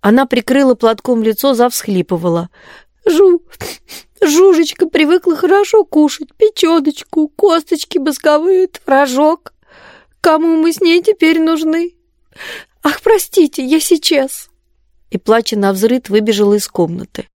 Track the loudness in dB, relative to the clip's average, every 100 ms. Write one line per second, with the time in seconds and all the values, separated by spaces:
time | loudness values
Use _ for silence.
0 | 2 2 2 -2 0 0 2 2 0 -2
1 | -2 -2 -2 -2 -2 0 0 -2 -4 -4
2 | -2 -4 -2 -4 -6 _ -20 -20 _ _
3 | -2 2 4 2 _ -18 -16 -16 _ -20
4 | _ _ 0 4 4 4 0 -2 -4 0
5 | 0 0 0 -2 0 0 2 0 2 0
6 | 0 -2 -14 _ 0 2 0 0 -2 -6
7 | -8 -4 -4 0 0 0 -2 -8 -4 -4
8 | -4 -2 0 0 0 0 -2 -6 -2 0
9 | 2 2 0 0 -8 _ _ -20 -20 -20
10 | _ _ 0 2 2 2 0 0 2 2
11 | 0 0 2 2 0 -2 -2 -4 -6 _
12 | _ _ _ _ -18 -18 -20 _ -4 -2
13 | 0 0 2 0 0 0 -2 -2 0 0
14 | 2 -2 -2 -8 -20 _ _ _ _ _
15 | _ -8 0 0 0 -2 -2 0 0 0
16 | 0 -2 0 0 2 0 -2 -4 -4 -4
17 | -12 -16 -18